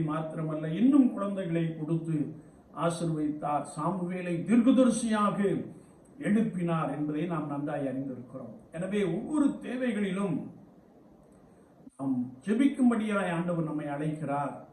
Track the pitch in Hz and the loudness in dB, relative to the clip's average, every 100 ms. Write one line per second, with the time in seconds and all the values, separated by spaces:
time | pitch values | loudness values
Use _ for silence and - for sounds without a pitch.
0 | 151 160 160 160 160 156 160 180 254 285 | 0 -2 -4 -4 -4 -4 -2 4 6 6
1 | 233 196 196 190 175 165 160 156 151 165 | 4 2 -4 -2 -2 0 0 -4 -2 -2
2 | 165 151 - - - - - 147 170 165 | 0 -2 -2 -8 -18 -20 -18 -4 -2 0
3 | 165 156 151 147 151 143 139 - 160 190 | -2 -2 -2 -2 -2 -2 -4 -4 -4 -2
4 | 175 185 175 170 180 233 226 240 240 - | -4 -4 -4 -4 2 4 6 6 6 4
5 | 226 214 202 180 196 139 - - - - | 0 2 2 2 2 0 -4 -12 -20 -20
6 | - - 160 214 - 180 170 160 139 147 | -20 -8 2 2 2 0 0 0 0 -2
7 | 151 151 175 156 143 143 147 147 135 131 | -2 -2 -2 -2 -4 -4 -4 -4 -4 -4
8 | 135 123 - 131 113 - - 165 190 202 | -6 -8 -12 -14 -14 -16 -12 -8 -2 0
9 | 180 180 277 302 - - 208 254 247 202 | 0 -2 -2 2 2 0 -6 -2 -2 0
10 | 190 185 196 131 - - - - - - | -2 0 -2 -2 -6 -14 -20 -20 -20 -20
11 | - - - - - - - - - - | -20 -20 -20 -20 -20 -20 -20 -20 -20 -6
12 | 139 127 123 - 196 226 277 - 247 214 | -2 -2 -2 -6 -2 4 4 6 4 4
13 | 214 202 180 170 175 165 151 151 147 143 | 2 0 0 0 0 0 -2 -4 -4 -2
14 | 156 147 139 143 135 107 - | -2 -2 -2 -2 -2 -6 -16